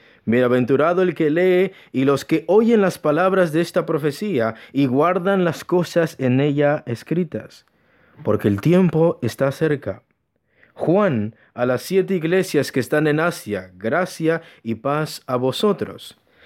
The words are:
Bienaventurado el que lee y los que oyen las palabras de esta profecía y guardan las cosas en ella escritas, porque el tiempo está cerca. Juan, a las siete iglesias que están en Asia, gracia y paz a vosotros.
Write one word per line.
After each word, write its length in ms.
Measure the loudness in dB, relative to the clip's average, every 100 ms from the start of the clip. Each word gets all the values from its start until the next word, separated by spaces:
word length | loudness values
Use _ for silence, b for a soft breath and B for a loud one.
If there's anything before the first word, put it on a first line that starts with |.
| b b -2
Bienaventurado 760 | 2 2 2 2 2 2 2
el 120 | 0
que 160 | 0 0
lee 400 | 2 2 2 0 B B
y 120 | -2
los 200 | 2 0
que 200 | 0 -2 2
oyen 340 | 2 4 4
las 160 | 2 0
palabras 540 | 0 0 2 2 0
de 80 | 0
esta 260 | -2 -2 -2
profecía 720 | -2 -2 -4 -4 -2 -2 -4 B
y 140 | -2 0
guardan 580 | 2 2 2 0 0
las 200 | 0 -2
cosas 520 | -2 -2 0 0 -2 -2
en 220 | 0 2
ella 420 | 2 2 0 0
escritas, 800 | -4 -10 -6 -4 -4 -8 -12 -20 _ b b b b b
porque 240 | -2 0 2
el 120 | 0
tiempo 580 | 2 4 4 2 0 0
está 300 | -6 -2 -4
cerca. 500 | -2 -2 -2 -6 -12 _ _ _ _ _ b b
Juan, 640 | b 0 2 2 0 -4 -8 b
a 100 | -4
las 160 | -2 -2
siete 340 | -2 -2 0
iglesias 560 | -2 0 0 0 0 0
que 100 | -2
están 260 | 0 0 2
en 120 | 2
Asia, 520 | 0 -4 -6 -8 -8 -10
gracia 640 | -4 -2 -4 -4 -2 -2 B B
y 120 | -8
paz 480 | -6 -4 -4 -4 -8 -6
a 100 | -2
vosotros. 840 | -2 0 0 0 -4 -12 -20 -20 _ b